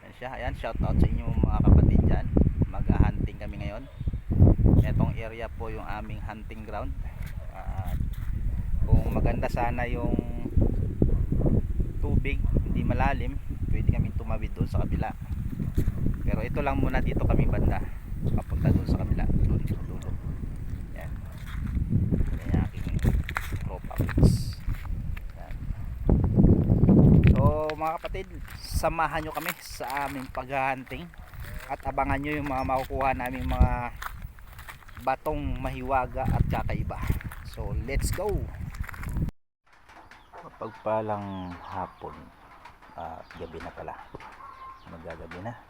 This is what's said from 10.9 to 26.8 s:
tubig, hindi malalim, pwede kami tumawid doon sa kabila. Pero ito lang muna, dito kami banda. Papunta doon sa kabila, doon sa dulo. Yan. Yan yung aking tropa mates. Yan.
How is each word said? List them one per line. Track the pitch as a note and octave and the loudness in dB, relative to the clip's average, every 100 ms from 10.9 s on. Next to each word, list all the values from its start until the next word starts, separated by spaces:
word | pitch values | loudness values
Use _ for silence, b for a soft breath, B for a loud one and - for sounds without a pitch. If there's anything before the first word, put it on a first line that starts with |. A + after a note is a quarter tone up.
| - - - - - - - - - - - | 2 4 4 2 2 4 2 2 0 -2 -2
tubig, | - - C3+ C#3 - - - | 2 2 2 0 2 2 2
hindi | C3+ - | 0 0
malalim, | B2 C3 C3+ B2 C#3 - - - | 2 2 2 -2 -4 -6 -4 0
pwede | - - | 2 4
kami | - - | 2 0
tumawid | - A2+ A2 G#2+ | -2 -2 -2 -2
doon | F2+ F2 | -2 -2
sa | - - | 0 0
kabila. | - A2 - - - - - - - - - - - | 0 -2 -6 -8 -6 -6 -4 -2 0 0 0 0 0
Pero | - A#2+ A#2+ | 0 -2 -2
ito | C#3 | -2
lang | C#3+ C3+ | 0 2
muna, | C3 C3 | 2 2
dito | C3 C3+ B2+ | 0 0 2
kami | B2 | 2
banda. | A#2+ - - G2 - - - - | 2 2 2 0 -4 -8 -8 -4
Papunta | - G#2 - - - | -2 -2 -2 0 2
doon | - - | 2 2
sa | - | -2
kabila, | - - - - | 0 0 2 2
doon | - - - | 2 2 -2
sa | - | -4
dulo. | - - - - - - - - - - - - | -6 -8 -6 -6 -6 -6 -6 -6 -8 -8 -8 -10
Yan. | - - - - - - - - - - - - - - | -8 -8 -10 -12 -10 -6 -4 -2 0 0 0 0 0 -2
Yan | - | 0
yung | - | 0
aking | - - - - - - - - - - - | 0 -4 -4 0 2 2 -2 -4 -6 -6 -6
tropa | F#2 - - | -6 -8 -2
mates. | - - - - - - - - - - - - - - | 0 6 6 6 -2 -4 -4 -4 -4 -6 -4 -6 -8 -10
Yan. | - - - - - - - - - - - - - - | -10 -8 -6 -6 -6 -4 2 4 4 6 8 6 4 4